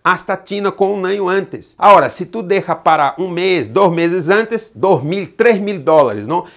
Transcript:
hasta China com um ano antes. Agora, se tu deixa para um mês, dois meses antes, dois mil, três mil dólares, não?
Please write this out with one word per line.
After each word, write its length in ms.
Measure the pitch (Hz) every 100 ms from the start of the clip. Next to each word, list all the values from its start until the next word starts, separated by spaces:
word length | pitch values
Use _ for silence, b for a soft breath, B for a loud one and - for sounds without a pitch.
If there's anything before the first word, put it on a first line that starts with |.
hasta 360 | 175 180 - 190
China 300 | - 202 202
com 220 | 196 196
um 120 | 202 185
ano 220 | 202 185
antes. 480 | 196 180 120 - -
Agora, 320 | 202 190 135
se 160 | - 180
tu 160 | 226
deixa 340 | 175 190 175 165
para 380 | 175 156 139 -
um 120 | 185
mês, 380 | 170 185 180 107
dois 240 | 165 196
meses 380 | 170 170 180 151
antes, 420 | 202 220 226 -
dois 300 | 208 185 160
mil, 240 | 143 196 165
três 320 | - 240 208
mil 200 | 202 190
dólares, 480 | 135 160 131 104 107
não? 180 | 170 B